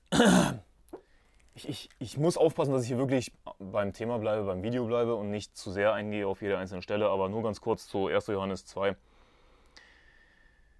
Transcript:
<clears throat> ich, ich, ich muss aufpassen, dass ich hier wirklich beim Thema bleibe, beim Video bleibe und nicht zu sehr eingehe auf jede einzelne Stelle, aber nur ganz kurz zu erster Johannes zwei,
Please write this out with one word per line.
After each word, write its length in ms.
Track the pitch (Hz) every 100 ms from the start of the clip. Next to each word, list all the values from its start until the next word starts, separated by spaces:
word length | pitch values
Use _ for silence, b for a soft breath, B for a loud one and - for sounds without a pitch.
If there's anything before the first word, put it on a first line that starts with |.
| _
<clears throat> 1400 | 190 233 - 139 120 - _ - - _ _ _ _ -
ich, 140 | - -
ich, 200 | 127 - -
ich 200 | 120 135
muss 180 | 160 -
aufpassen, 360 | 160 - 143
dass 100 | 131
ich 60 | 120
hier 100 | 123
wirklich 340 | 135 131 113 - - -
beim 340 | 95 107 101
Thema 260 | - 113 120
bleibe, 260 | 107 107
beim 180 | 98 92
Video 240 | 107 123 113
bleibe 300 | 120 117 113
und 140 | 104
nicht 260 | 104 - -
zu 160 | -
sehr 200 | 92 104
eingehe 340 | 101 107 104 98
auf 140 | 95
jede 160 | 104 92
einzelne 260 | 95 92
Stelle, 260 | - 104 107
aber 200 | 95 95
nur 140 | 110
ganz 180 | 110 101
kurz 280 | 113 110 -
zu 200 | 101 95
erster 240 | 95 107
Johannes 320 | 98 98 95
zwei, 300 | - - 98 98 b b b b b b b b b b b b b b b b b b